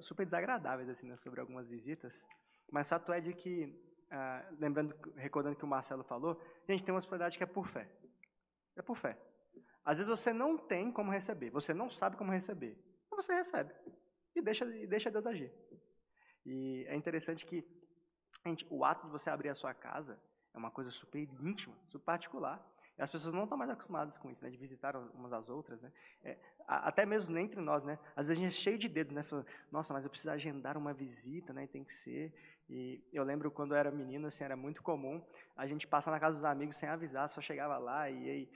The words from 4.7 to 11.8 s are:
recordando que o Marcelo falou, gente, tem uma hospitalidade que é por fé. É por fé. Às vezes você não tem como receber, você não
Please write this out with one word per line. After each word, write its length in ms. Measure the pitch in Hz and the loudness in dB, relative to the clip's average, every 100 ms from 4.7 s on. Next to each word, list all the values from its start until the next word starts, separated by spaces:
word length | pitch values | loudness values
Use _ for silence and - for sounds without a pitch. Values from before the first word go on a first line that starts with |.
| 147 151 147 - 139 | 4 2 -2 -12 -6
recordando 400 | 139 147 143 143 | -2 0 0 0
que 100 | 147 | 0
o 20 | |
Marcelo 360 | 135 131 135 | 0 0 -6
falou, 380 | 127 120 160 165 - - - | -4 0 0 0 -6 -12 2
gente, 160 | 190 | 2
tem 100 | 190 | 4
uma 40 | 185 | 0
hospitalidade 400 | 180 180 175 - | 0 0 0 0
que 60 | |
é 40 | 180 | -2
por 200 | 196 185 | -2 -4
fé. 220 | 127 101 - - _ - _ _ _ _ - | -6 -10 -14 -20 _ -20 _ _ _ _ -12
É 60 | |
por 140 | 185 240 | -6 0
fé. 220 | 127 107 - - _ - - - | 0 -2 -10 -20 _ -20 -20 -4
Às 140 | - 151 | 4 4
vezes 120 | 208 | 6
você 220 | 220 240 | 4 4
não 260 | 226 277 320 | 6 4 4
tem 340 | - 180 220 | 2 2 2
como 200 | 240 202 | 2 2
receber, 380 | 196 190 185 120 | 2 0 -2 0
você 240 | 127 143 | 0 2
não 160 | 165 | 2